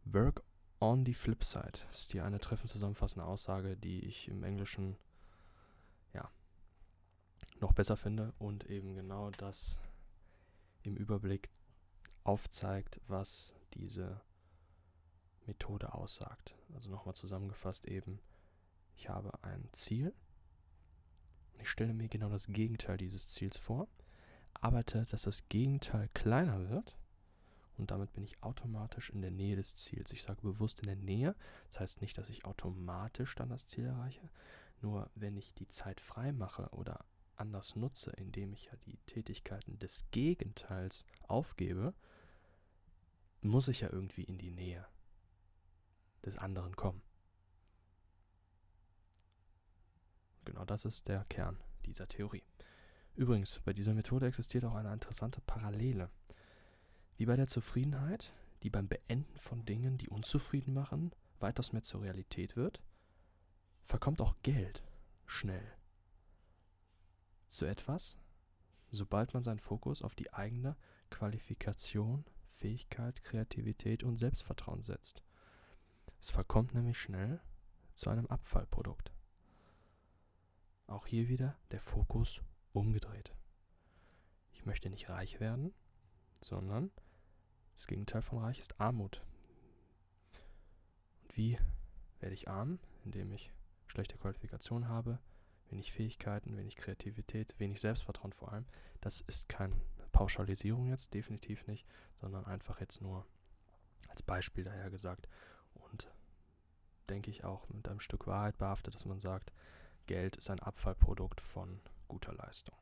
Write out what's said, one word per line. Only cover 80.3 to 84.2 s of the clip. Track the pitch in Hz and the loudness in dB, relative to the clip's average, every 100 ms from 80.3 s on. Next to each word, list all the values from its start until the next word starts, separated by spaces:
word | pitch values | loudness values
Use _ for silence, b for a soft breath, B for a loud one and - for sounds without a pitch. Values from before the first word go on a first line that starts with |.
| b b b b _ - | b b b b _ -10
Auch | 101 - | -8 0
hier | 113 117 | 2 4
wieder | 127 131 143 - | 4 2 -2 -6
der | - | -6
Fokus | - - - - 117 - - - - | 0 4 4 6 4 2 -8 -10 -2
umgedreht. | - 107 104 107 104 - - - - _ b b b b b | 2 4 4 2 -8 -8 -10 -12 -18 _ b b b b b